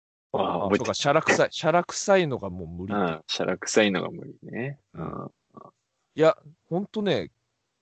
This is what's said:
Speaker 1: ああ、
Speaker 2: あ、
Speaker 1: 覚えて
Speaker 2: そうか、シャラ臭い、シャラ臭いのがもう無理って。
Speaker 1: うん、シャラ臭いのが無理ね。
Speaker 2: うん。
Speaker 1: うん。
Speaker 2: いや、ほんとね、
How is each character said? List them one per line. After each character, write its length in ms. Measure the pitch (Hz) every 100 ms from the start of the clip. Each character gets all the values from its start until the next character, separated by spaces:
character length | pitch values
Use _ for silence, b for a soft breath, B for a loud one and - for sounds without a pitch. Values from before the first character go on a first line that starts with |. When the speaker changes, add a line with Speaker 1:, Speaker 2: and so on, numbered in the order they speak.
| _ _ _
Speaker 1:
あ 60 | -
あ、 180 | - -
Speaker 2:
あ、 40 | 98
Speaker 1:
覚 80 | 110
え 20 |
て 0 |
Speaker 2:
そ 60 |
う 20 | 110
か、 60 |
シ 140 | 98 143
ャ 40 |
ラ 100 | 151
臭 240 | - - 139
い、 20 |
シ 140 | - 165
ャ 60 |
ラ 120 | 170
臭 340 | - - - 190
い 80 | 160
の 120 | 120
が 120 | 98
も 140 | 90
う 40 | 82
無 180 | 87 95
理 40 |
っ 40 | 101
て。 60 |
Speaker 1:
う 20 | 90
ん、 160 | 80 -
シ 140 | -
ャ 40 | 90
ラ 100 | 92
臭 280 | - 113
い 60 | 104
の 100 | 90
が 80 | 87
無 140 | 85
理 120 | - -
ね。 380 | - 104 135 139 _
Speaker 2:
う 80 | -
ん。 20 |
Speaker 1:
う 200 | - - -
ん。 40 | _ _ - - _ _ _ _ 143
Speaker 2:
い 40 |
や、 160 | 156 - 147 - -
ほ 120 | 165
ん 60 | 202
と 160 | 220
ね、 280 | 202 127 76 _ _ _ _ _